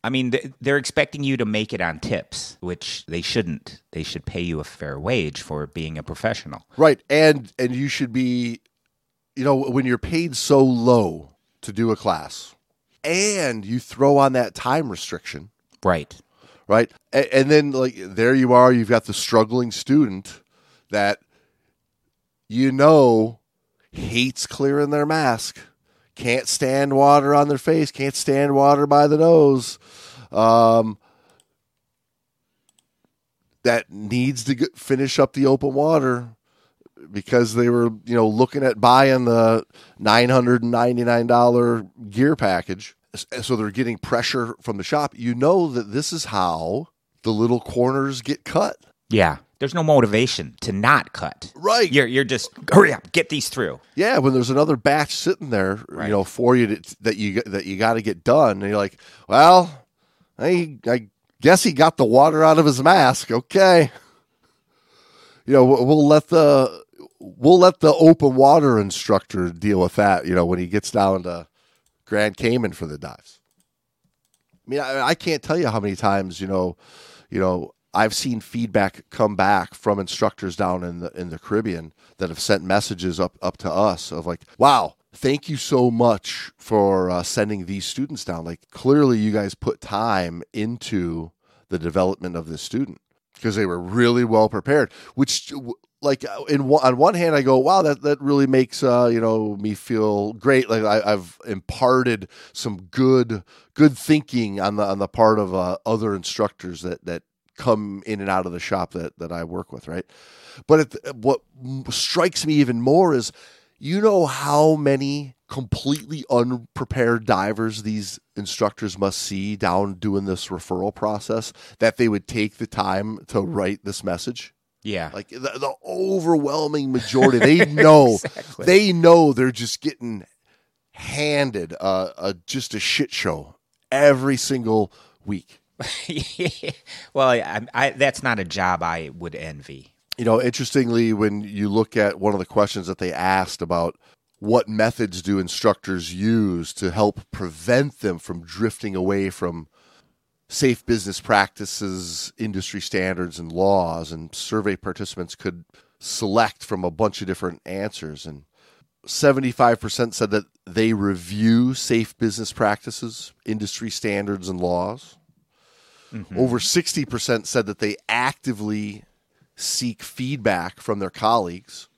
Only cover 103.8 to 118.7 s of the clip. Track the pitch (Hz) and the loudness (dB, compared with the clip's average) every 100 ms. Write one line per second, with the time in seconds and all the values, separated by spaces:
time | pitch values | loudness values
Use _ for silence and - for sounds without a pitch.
103.8 | 151 127 - 151 135 123 110 98 95 104 | 2 2 0 0 0 -4 -4 -2 -4 -2
104.8 | 101 98 98 - 110 107 98 92 90 92 | -2 -2 -4 4 4 4 -2 -4 -4 -6
105.8 | - 113 110 98 85 - 104 _ 90 82 | -4 -4 -4 -6 -8 -4 -4 _ -16 -12
106.8 | 90 85 - 85 _ _ _ - 123 107 | -12 -10 -10 -12 _ _ _ -8 -2 -2
107.8 | 104 98 101 104 98 95 90 87 - 92 | -2 -12 -10 -8 -4 -4 -4 -10 -8 -6
108.8 | 87 90 82 _ 82 85 82 90 - 64 | -6 -8 -12 _ -12 -10 -10 -12 -14 -18
109.8 | 76 87 - _ - - - - - 156 | -12 -12 -14 _ -20 -20 -20 -20 2 2
110.8 | 147 - 135 131 117 135 _ 131 127 135 | 2 -8 -14 -4 -2 -2 _ _ -14 -12
111.8 | 131 - - 180 180 - 156 151 127 117 | -10 -6 -4 -2 -2 -2 -2 0 2 0
112.8 | 123 160 185 135 110 _ - _ _ _ | 2 4 4 0 -4 _ -20 _ _ _
113.8 | 139 190 214 196 151 131 143 147 156 156 | -6 0 2 2 0 -2 0 4 4 4
114.8 | 143 135 139 143 143 _ _ 143 123 - | 2 0 -2 -6 -10 _ _ -12 -6 -6
115.8 | 135 139 131 151 - 123 120 123 113 - | -4 -4 -6 -14 -2 0 0 -4 -10 -12
116.8 | 131 131 117 117 110 95 101 107 113 107 | -8 -2 0 0 0 -2 -2 -4 -6 -6
117.8 | 107 107 98 - _ - 101 - 104 | -8 -8 -8 -16 _ -14 -12 -4 -4